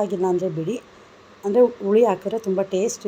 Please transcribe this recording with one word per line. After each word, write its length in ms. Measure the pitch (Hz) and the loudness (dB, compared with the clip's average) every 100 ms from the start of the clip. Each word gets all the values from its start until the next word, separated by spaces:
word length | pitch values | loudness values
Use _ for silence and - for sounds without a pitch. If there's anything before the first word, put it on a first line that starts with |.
ಆಗಿಲ್ಲ 240 | 208 190 185 | -2 -2 -2
ಅಂದರೆ 160 | 180 185 160 | -2 -2 -6
ಬಿಡಿ, 200 | 160 240 - - - - - - | -6 -8 -10 -20 -20 -20 -20 -10
ಅಂದರೆ 180 | 202 240 240 240 | -2 4 4 2
ಹುಳಿ 180 | 202 214 240 | 0 4 4
ಹಾಕಿದ್ರೆ 300 | 190 196 220 202 | 2 -4 -6 -2
ತುಂಬ 140 | 190 190 | -2 -2
ಟೇಸ್ಟ್ 320 | 185 220 - | -2 -2 -4